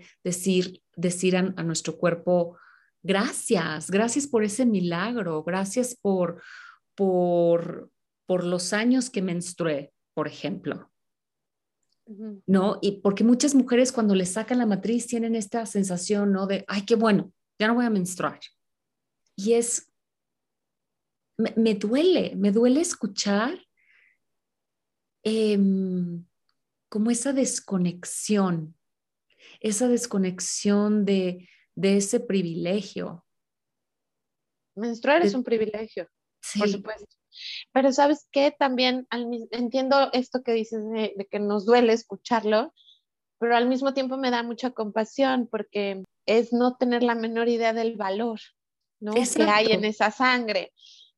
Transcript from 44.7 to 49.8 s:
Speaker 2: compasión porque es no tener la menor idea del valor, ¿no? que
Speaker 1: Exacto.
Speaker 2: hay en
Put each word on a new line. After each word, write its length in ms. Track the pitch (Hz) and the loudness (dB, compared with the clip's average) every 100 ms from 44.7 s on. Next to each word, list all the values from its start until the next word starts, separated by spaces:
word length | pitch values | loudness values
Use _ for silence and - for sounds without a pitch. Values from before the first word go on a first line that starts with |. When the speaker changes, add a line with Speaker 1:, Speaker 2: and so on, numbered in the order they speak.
Speaker 2:
compasión 760 | 247 214 214 214 - 269 262 226 | -6 -6 -4 -4 0 0 0 -2
porque 540 | 220 208 202 202 196 185 _ - | -6 -6 -6 -4 -6 -12 _ 0
es 260 | 220 226 | 2 2
no 220 | 240 247 254 | 2 2 2
tener 240 | 247 240 | 0 2
la 140 | 240 233 | 2 0
menor 320 | 226 226 233 | -2 -2 0
idea 240 | 233 226 | 0 0
del 220 | 226 226 220 | 0 -2 -4
valor, 440 | 196 196 233 220 - _ _ _ _ _ | -4 -4 -4 -6 -12 _ _ _ _ _
¿no? 140 | 208 | -4
que 80 | 220 | 0
Speaker 1:
Exacto. 300 | 247 - 214 | 0 2 4
Speaker 2:
hay 200 | 208 220 | 4 4
en 120 | 214 | 2